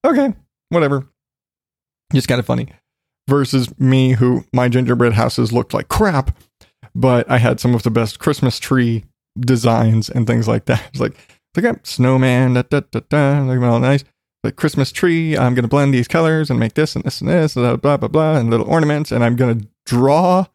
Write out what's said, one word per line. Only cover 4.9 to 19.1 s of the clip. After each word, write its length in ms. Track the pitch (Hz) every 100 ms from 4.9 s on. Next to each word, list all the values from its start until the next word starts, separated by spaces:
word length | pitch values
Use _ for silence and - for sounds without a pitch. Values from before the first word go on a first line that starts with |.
| 120 120
houses 400 | 107 120 - 117
looked 220 | 120 -
like 140 | 101 -
crap, 480 | - 214 147 131 - _ _ _ _ -
but 360 | - 131 123 -
I 80 | 127
had 220 | 117 123
some 140 | 127
of 80 | 120
the 80 | 117
best 280 | 110 110 -
Christmas 400 | - 143 127 -
tree 460 | - 131 120 113 - _ _ -
designs 680 | 123 123 120 113 113 110 -
and 180 | 123 110
things 220 | 117 110
like 160 | 113 -
that. 160 | 123 -
It's 120 | 131
like, 160 | 127 - _ _ _
they 80 | -
got 240 | 226 - -
snowman, 680 | - 127 131 131 127 131
da, 80 | 123
da, 180 | - 143 -
da, 100 | 113 -
da, 320 | 147 139 143
like, 180 | 131 127
all 180 | 123 117
nice. 260 | 123 139 - _ _ _
Like, 140 | 113 -
Christmas 340 | 220 147 131
tree, 460 | - 180 165 160 151
I'm 180 | 127
gonna 140 | 123 117
blend 240 | 143 139
these 160 | 131 120
colors 420 | 160 160 160 151
and 80 | 120
make 160 | 113
this 220 | - 156 -
and 80 |
this 160 | - -
and 80 | -
this, 260 | 170 151
blah, 220 | - 120 127
blah, 220 | 143 143
blah, 100 | 123
blah, 280 | 156 156 156
and 140 | 117
little 160 | 117 -
ornaments, 460 | 165 151 147 151